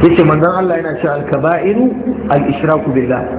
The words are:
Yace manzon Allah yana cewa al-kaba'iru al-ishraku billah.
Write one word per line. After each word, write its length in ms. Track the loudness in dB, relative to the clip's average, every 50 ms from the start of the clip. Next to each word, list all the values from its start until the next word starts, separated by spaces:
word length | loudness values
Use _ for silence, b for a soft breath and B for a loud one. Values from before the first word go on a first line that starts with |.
| 4
Yace 160 | 4 6 6 4
manzon 280 | 4 4 4 2 2
Allah 240 | 2 0 0 0 -2
yana 160 | -2 -4 -4 -6 -4
cewa 140 | -4 -4 -4 -4 -4
al-kaba'iru 600 | -4 -4 -2 0 0 0 0 0 0 0 2 0 0 0 -2 -4 -4 -6 -4 -2 0
al-ishraku 640 | 0 0 2 0 -2 -2 0 0 0 0 0 0
billah. 320 | 0 0 0 0 -2 -4 -4 -8 -8